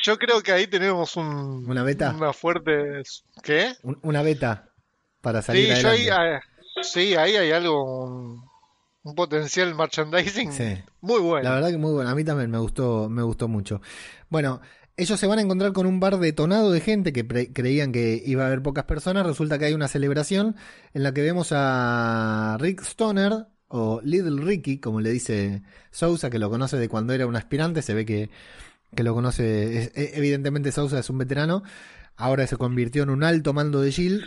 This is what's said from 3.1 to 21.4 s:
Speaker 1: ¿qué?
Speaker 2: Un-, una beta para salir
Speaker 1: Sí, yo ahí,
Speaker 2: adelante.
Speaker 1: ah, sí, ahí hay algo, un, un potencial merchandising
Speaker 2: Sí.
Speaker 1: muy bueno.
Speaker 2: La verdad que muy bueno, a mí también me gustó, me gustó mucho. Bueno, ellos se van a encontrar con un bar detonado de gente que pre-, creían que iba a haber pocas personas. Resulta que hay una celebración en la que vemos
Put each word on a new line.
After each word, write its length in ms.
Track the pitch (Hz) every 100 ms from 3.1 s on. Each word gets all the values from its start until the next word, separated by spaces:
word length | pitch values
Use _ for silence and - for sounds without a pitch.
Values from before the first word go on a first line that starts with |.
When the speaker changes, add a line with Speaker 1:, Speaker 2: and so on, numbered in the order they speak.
| - _ -
Speaker 1:
¿qué? 300 | - 151 240 254
Speaker 2:
Un-, 160 | 123 -
una 220 | 160 147
beta 460 | 156 143 123 104 - _ _ _ _ _
para 200 | 120 110
salir 320 | - - 208 -
Speaker 1:
Sí, 60 |
yo 80 | 220
ahí, 180 | 226 233
Speaker 2:
adelante. 360 | 180 165 139 -
Speaker 1:
ah, 340 | _ - -
sí, 340 | - 175 202 170
ahí 200 | 175 208
hay 160 | 160
algo, 520 | 165 170 147 131 127 127
un, 380 | 127 120 120 127 _ _ _ _ _
un 120 | 151 151
potencial 600 | 165 151 147 180 180 156
merchandising 760 | 156 156 156 175 196 208 185
Speaker 2:
Sí. 300 | 135 113 92 - _
Speaker 1:
muy 180 | 180 233
bueno. 260 | 170 151 127
Speaker 2:
La 60 | 131
verdad 140 | 170
que 80 | 160
muy 160 | 156
bueno, 160 | 147 123
a 60 | 143
mí 80 |
también 260 | 156 147 117
me 80 | 113
gustó, 520 | 113 123 123 110 110
me 120 | 117
gustó 260 | 117 110 117
mucho. 320 | 107 101 101 - - - - -
Bueno, 300 | 156 139 127 - - _ -
ellos 180 | 175 196
se 80 | 196
van 100 | 220
a 60 |
encontrar 280 | 196 185 202
con 120 | 190 185
un 140 | 185
bar 180 | 190 190
detonado 540 | 165 151 160 214 208
de 100 | 170
gente 320 | 220 214 170
que 100 | 127
pre-, 300 | 117 120 123
creían 380 | - 123 147 139
que 280 | 120 113 113 135
iba 180 | 131
a 40 | 131
haber 160 | 131
pocas 220 | 139 139 -
personas. 400 | 151 180 196 175
Resulta 320 | 143 151 143
que 60 | 151
hay 80 | 156
una 120 | 139
celebración 680 | 139 139 143 147 196 220 214 - - -
en 100 | 139
la 100 | 139
que 80 | 139
vemos 280 | 151 180